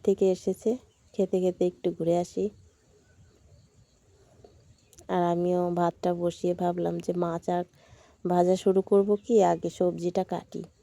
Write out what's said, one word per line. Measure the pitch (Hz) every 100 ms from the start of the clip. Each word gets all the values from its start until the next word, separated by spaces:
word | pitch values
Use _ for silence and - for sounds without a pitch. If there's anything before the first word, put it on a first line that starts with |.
থেকে | - 196 190
এসেছে, | 185 - 190 220 254 _ _ _
খেতে | - 185 185
খেতে | 185 175 180
একটু | 180 180
ঘুরে | 170 165 175
আসি।" | 175 - 202 - - _ _ _ _ _ - _ _ - _ _ _ _ _ _ _ _ - _ _ _ _ - -
আর | 185
আমিও | 175 175 175 180 175 175
ভাতটা | 170 - 180
বসিয়ে | 175 175 - 180
ভাবলাম | 180 175 175 170 170
যে | 170 175
মাছ | 170 170 180
আর | 175 180 _ _ - - _ 175
ভাজা | 180 180 185
শুরু | 202 190
করব | 190 202 196 202
কি, | - 233
আগে | 180 170 170
সবজিটা | - 180 170 170 180
কাটি | 185 170 - - 170 _